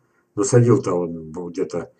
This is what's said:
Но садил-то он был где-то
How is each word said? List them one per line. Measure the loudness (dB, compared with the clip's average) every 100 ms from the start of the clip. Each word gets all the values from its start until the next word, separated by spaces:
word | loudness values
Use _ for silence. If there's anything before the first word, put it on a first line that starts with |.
| _ _ _
Но | -4
садил-то | 2 4 6 4 2
он | -2 -2 -6 -12
был | -12 -10
где-то | -6 -6 -6 -10 _